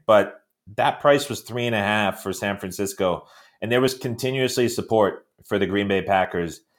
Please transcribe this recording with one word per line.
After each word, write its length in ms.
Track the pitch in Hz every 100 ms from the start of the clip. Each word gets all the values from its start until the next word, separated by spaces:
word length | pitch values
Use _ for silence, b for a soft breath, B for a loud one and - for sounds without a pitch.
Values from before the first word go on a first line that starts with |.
| -
but 340 | 104 98 - _ _ - 104
that 240 | 135 143
price 280 | 147 143 -
was 120 | 110
three 260 | - 120 120
and 80 |
a 40 | 110
half 440 | 101 107 101 -
for 100 | 95
San 260 | 92 101 98
Francisco, 680 | 95 90 98 - 95 82 - b b b
and 120 | 107
there 80 | 123
was 140 | 131
continuously 760 | 131 127 117 131 135 127 127 117
support 580 | - - 110 98 - _ _
for 140 | - 101
the 80 | 95
Green 220 | 101 101
Bay 140 | 98
Packers 580 | 90 95 92 90 85 - _